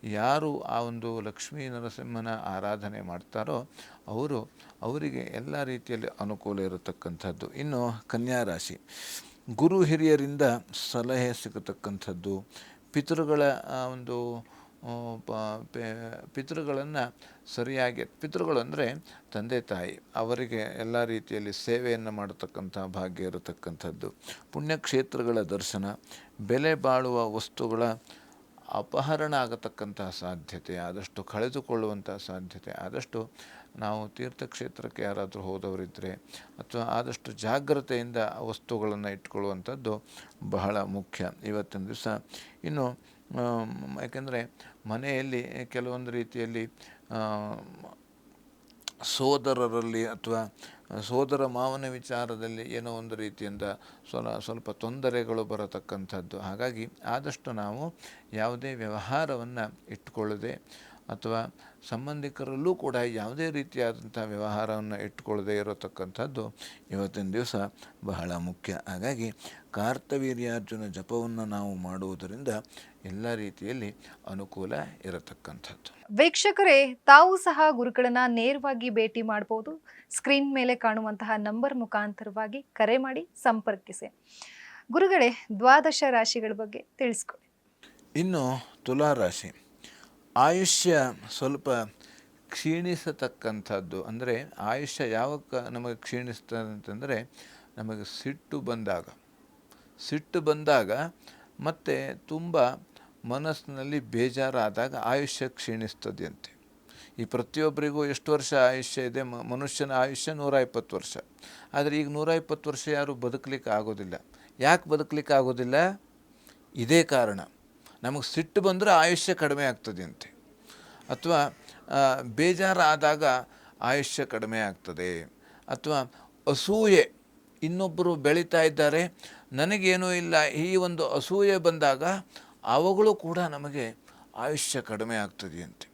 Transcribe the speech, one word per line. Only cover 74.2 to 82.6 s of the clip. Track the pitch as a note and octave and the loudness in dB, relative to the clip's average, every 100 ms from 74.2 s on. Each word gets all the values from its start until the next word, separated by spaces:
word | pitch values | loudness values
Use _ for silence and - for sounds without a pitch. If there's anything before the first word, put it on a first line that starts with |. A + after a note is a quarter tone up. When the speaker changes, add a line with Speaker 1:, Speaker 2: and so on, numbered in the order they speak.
| - | -12
Speaker 1:
ಅನುಕೂಲ | G2 G2 - F#2+ D2 D2 - | -10 -10 -10 -6 -6 -6 -10
ಇರತಕ್ಕಂಥದ್ದು. | F#2+ F2 - - - - - - - - - | -10 -10 -12 -18 -16 -16 -16 -18 -20 -20 -8
Speaker 2:
ವೀಕ್ಷಕರೇ, | G#3 D#4+ - G#4 G4 F#4+ C#4 C#4 | 4 4 6 2 6 8 8 8
ತಾವು | B3+ - C#4+ F4+ F#4+ | 2 12 12 12 8
ಸಹ | F#4 D4 D#4 | 2 6 6
ಗುರುಗಳನ್ನ | B3+ A#3+ A#3+ B3 A#3+ B3+ | 6 0 2 4 4 2
ನೇರವಾಗಿ | A#3 A#3 C#4+ C#4 B3+ B3 | 4 2 2 0 -2 0
ಭೇಟಿ | A3 A3 A3+ | 2 2 0
ಮಾಡ್ಬೋದು. | A3 G#3 G#3 A3 A3 D#4 - - - | -2 -2 -2 -4 -4 -12 -16 -20 -10
ಸ್ಕ್ರೀನ್ | - - C#4 C#4 | -6 2 4 4
ಮೇಲೆ | C4+ B3 | 2 2
ಕಾಣುವಂತಹ | B3 A#3 A3 A3 G#3 A3 G#3+ | 2 2 2 -2 -4 -2 -2
ನಂಬರ್ | G#3 A3 C#4 | 0 0 0
ಮುಖಾಂತರವಾಗಿ | C4 A3+ G#3 G#3 G3+ G#3+ G3+ G#3+ B3 | 0 -2 -2 -2 -6 -8 -6 -6 -8